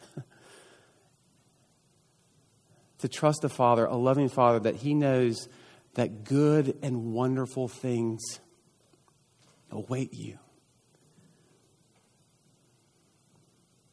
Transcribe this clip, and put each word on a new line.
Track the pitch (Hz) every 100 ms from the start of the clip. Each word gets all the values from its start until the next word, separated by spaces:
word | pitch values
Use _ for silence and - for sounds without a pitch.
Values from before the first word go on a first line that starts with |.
| - -
<laughs> | - - - - - - _ _ _ _ _ _ _ _ _ _ _ _ _ _ _ _ _ _ _ _ _ -
To | 127
trust | - 151 151
a | 143
father, | - 123 117
a | 113
loving | 123 127 135 139
father, | - 123 117
that | 107 -
he | 135
knows | 147 143 131 123 110 - - - - _
that | - 120 107
good | 107 139 147 151 135 -
and | 143 123 113
wonderful | 113 127 131 123 - 123
things | - 131 120 117 113 - - - _ _ _ _ _ _ _ _ _ _ _ -
await | 104 104 127 131
you. | 120 110 - _ _ _ _ _ _ _ _ _ _ _ _ _ _ _ _ _ _ _ _ _ _ _ _ _ _ _ _ _ _ _ _ _ _ _